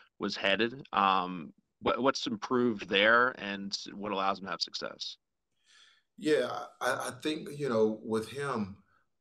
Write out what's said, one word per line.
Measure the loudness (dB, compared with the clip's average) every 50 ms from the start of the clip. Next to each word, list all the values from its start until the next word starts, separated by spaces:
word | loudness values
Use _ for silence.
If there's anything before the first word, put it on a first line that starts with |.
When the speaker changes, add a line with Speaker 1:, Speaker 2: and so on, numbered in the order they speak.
| -20 _ _ -4
Speaker 1:
was | -4 -4 -2
headed. | 0 2 2 2 2 2 0 -2 -6 -10 -2
Um, | 2 4 6 6 6 4 4 0 -2 -6 -8 -10 -14 _ _ _ _ _
what, | -2 -2 0 2
what's | 2 2 2 0 -2
improved | -4 -4 -4 -2 0 2 2 4 2 0 -2 -2 0
there | 4 4 6 6 6 6 6 4 0 -4
and | -6 -6 -6 -6 -6 -6 -8 -8 -8 -10 -10
what | -8 -6 -4
allows | -2 0 0 0 0 -2
him | -4
to | -8
have | -6 -4
success? | -4 -6 -6 -8 -8 -10 -10 -10 -12 -12 -12 -14 _ _ _ _ _ _ _ _ _ _ _ _ -20 _ _ _ _ _ _ -4
Speaker 2:
Yeah, | 0 2 2 4 2 0 -4 -8 -10 -12 -8 _
I, | -2 -2
I | 0 0 -4 -6 -8 -6
think, | -4 -4 -4 -4 -6 -10 -8
you | -4 -2 0
know, | 2 4 4 2 2 -2
with | -4 -4 -2 -2 -2 -4
him, | -8 -6 -6 -4 -2 -2 -4 -4 -6 -12 _ _ _ _ _ _ _ _